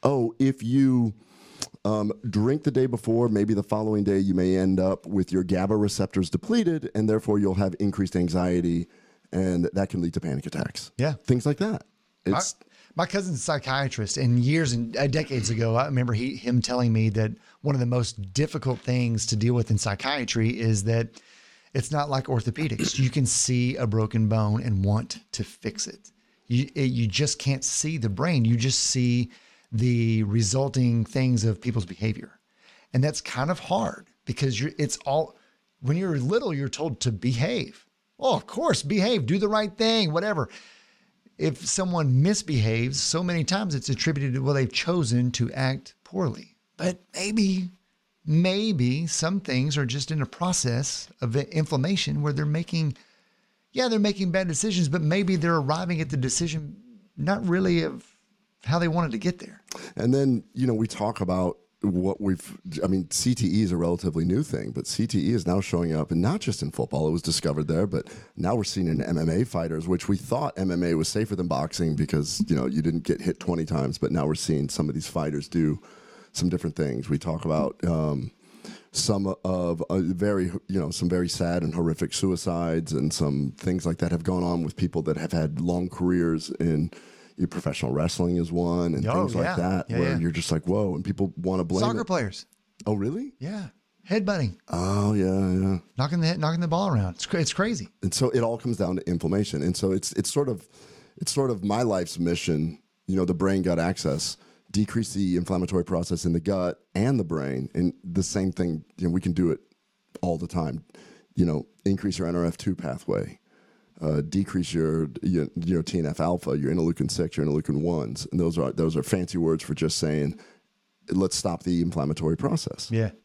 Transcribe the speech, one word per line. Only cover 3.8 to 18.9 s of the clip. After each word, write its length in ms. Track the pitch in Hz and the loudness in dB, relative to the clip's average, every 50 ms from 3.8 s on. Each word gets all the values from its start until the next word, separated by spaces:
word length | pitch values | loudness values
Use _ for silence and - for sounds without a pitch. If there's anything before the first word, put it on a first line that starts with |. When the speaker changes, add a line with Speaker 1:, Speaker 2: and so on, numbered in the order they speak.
| 110 110 107 104 101 | 0 0 0 2 2
Speaker 1:
day 160 | 104 101 98 | 4 4 4
you 160 | 98 98 92 | 4 4 2
may 220 | 90 90 92 92 | 4 4 4 4
end 240 | 92 95 95 95 92 | 4 4 2 2 2
up 260 | 92 92 95 - - | 2 2 0 -2 -4
with 240 | - 98 98 90 - | -4 0 0 0 2
your 140 | 90 92 92 | 0 0 0
gaba 320 | 87 95 90 92 98 110 | 2 0 0 2 2 2
receptors 540 | 107 104 101 - - 98 - - 95 92 82 | 2 2 0 0 -2 -4 -2 0 -2 -2 0
depleted, 600 | - 90 - - 220 240 220 175 165 156 - - - | -2 -4 -2 2 2 2 2 2 0 0 -4 -4 -2
and 160 | 107 107 107 | 0 2 2
therefore 300 | 107 110 - - 107 104 | 2 2 2 2 2 2
you'll 160 | 101 98 92 | 2 2 2
have 220 | 92 101 95 87 - | 2 0 0 0 0
increased 380 | 104 101 92 - 98 90 - | -2 -2 0 0 -2 0 0
anxiety, 720 | 92 87 85 80 90 90 90 90 90 87 87 85 85 87 - _ - _ _ _ _ _ _ | 0 0 2 2 2 2 2 2 2 2 2 0 0 -2 -6 _ -20 _ _ _ _ _ _
and 400 | - 92 95 92 90 87 87 - - | -2 -2 0 0 0 0 0 0 0
that 160 | 98 98 95 | -2 -2 -2
can 100 | - 92 | -2 -2
lead 140 | 85 85 80 | -4 -2 -2
to 60 | 90 | -4
panic 240 | - 82 71 67 - | -4 -4 -4 -4 -6
attacks." 460 | - - 76 - - - - - - _ - | -6 -6 -6 -6 -6 -8 -12 -14 -14 _ -2
Speaker 2:
Yeah. 140 | 123 156 147 | -2 -2 -2
Speaker 1:
Things 340 | - _ - 131 123 113 | -4 _ 0 0 2 2
like 120 | 147 147 - | 0 0 0
that. 260 | 196 214 220 - - _ _ _ _ _ _ _ _ | -2 -2 -2 -4 -8 _ _ _ _ _ _ _ _
Speaker 2:
My, 120 | 90 101 156 | 0 0 0
Speaker 1:
It's 180 | - - - _ - _ _ _ - _ - | 0 -4 -8 _ -18 _ _ _ -20 _ -4
Speaker 2:
my 100 | - 170 | -4 -4
cousin's 320 | 180 - 196 196 185 165 120 | -2 -2 -2 -2 -2 -4 -4
a 40 | - | -2
psychiatrist, 760 | - 156 143 - 135 131 135 139 131 - - 107 98 - | -2 -2 -2 -2 -2 0 0 0 0 -2 -2 -4 -4 -2
and 240 | - 139 120 120 123 | 0 2 4 4 4
years 320 | 120 127 151 165 165 135 120 | 4 4 4 4 2 2 0
and, 240 | 117 117 113 113 | 0 -2 -4 -2
uh, 100 | 117 143 | 0 0
decades 440 | 143 127 156 156 - 139 123 104 107 | 2 2 0 -2 -2 -2 -2 0 0
ago, 260 | 117 110 113 113 113 | 0 0 2 2 4
I 80 | 117 135 | 2 2
remember 300 | 147 143 123 123 123 117 | 2 2 0 2 2 0
he, 200 | 107 123 131 139 | 0 0 -2 -4
him 260 | - - 123 123 123 | -4 -2 2 2 2
telling 320 | 110 - 123 123 123 117 110 | 2 2 0 2 4 4 4
me 180 | 110 110 110 | 4 4 4
that 200 | 98 110 110 110 110 - _ - - _ | 4 2 0 0 -2 -6 _ -20 -20 _
one 160 | - 143 143 | -2 0 0
of 40 | 131 | 0
the 60 | 123 | 0
most 460 | 120 123 123 117 110 - - 98 95 92 | 2 2 0 0 -2 -4 -10 -12 -6 -2
difficult 480 | - 147 151 - 156 - 131 127 110 | -2 -2 0 -2 -4 -2 -2 -4 -2
things 440 | - - | -2 -2